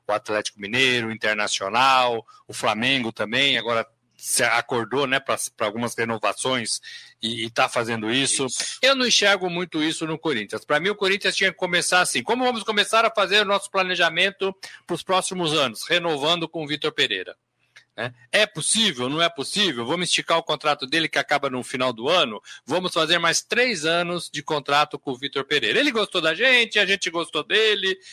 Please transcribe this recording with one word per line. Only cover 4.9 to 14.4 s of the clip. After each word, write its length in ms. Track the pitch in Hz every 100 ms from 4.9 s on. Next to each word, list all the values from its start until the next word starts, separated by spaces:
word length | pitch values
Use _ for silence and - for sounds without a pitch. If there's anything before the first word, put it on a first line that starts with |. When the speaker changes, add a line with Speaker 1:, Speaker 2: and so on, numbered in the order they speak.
| 135 135
Speaker 1:
né, 140 | 135
pra, 180 | - 110 - -
pra 120 | 110
algumas 260 | 110 117
renovações 880 | - 117 113 104 95 131 127 110 - - - - _
e, 240 | 113 117 113
e 60 |
tá 180 | 127 131
fazendo 400 | 127 113 113 110
isso. 380 | 131 139 - 131
Speaker 2:
Isso. 320 | - - -
Speaker 1:
Eu 140 | 262 269
não 100 | 240
enxergo 420 | - 202 196 180
muito 360 | 170 180 160
isso 240 | 156 151 160
no 100 | 156
Corinthians. 480 | 160 117 101 110 -
Pra 140 | 147
mim, 100 | 185
o 60 | 202
Corinthians 400 | 190 202 196 -
tinha 160 | 190
que 60 | -
começar 440 | 180 175 - 180
assim. 220 | 175 -
Como 200 | - 247
vamos 200 | 254 226
começar 420 | - 208 190 220 226
a 60 |
fazer 320 | 226 185 214
o 20 | 202
nosso 240 | 202 -
planejamento 840 | 190 185 180 170 165 196 196